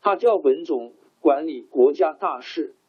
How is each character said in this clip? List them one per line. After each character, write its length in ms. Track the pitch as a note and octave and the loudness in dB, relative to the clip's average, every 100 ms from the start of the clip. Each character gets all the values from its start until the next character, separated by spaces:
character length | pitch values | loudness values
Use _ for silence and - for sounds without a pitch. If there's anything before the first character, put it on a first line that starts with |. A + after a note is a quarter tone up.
他 140 | - G3 | -2 0
叫 180 | A#3 | 2
文 300 | G3+ D3 C#3 | 2 2 0
种 280 | E3+ C3+ A#2+ _ _ _ | -2 -6 -6 _ _ _
管 260 | D#3+ C#3 D#3+ | 0 0 -2
理 140 | D3+ | -10
国 320 | E3+ C#3 B2+ | -8 2 4
家 200 | D3 E3 | 4 -2
大 280 | D#3 F#3 C3+ | -2 -6 -6
事 340 | - - D3 _ | -10 -10 -10 _